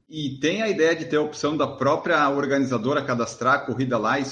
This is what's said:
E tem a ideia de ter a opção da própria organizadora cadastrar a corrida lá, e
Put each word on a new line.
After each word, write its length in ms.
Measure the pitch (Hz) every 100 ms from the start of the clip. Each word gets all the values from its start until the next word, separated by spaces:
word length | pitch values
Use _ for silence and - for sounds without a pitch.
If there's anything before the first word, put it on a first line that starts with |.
| -
E 300 | 156 143 131
tem 240 | 147 196
a 40 | 220
ideia 280 | 170 160 160
de 100 | 156
ter 120 | 151
a 40 |
opção 340 | 151 - 147 151
da 120 | -
própria 600 | - 135 160 175 160 143
organizadora 720 | 143 139 139 127 123 117 147 135
cadastrar 500 | 120 113 - 117 139
a 100 | -
corrida 280 | 113 131 120
lá, 200 | 107 135
e 40 | 135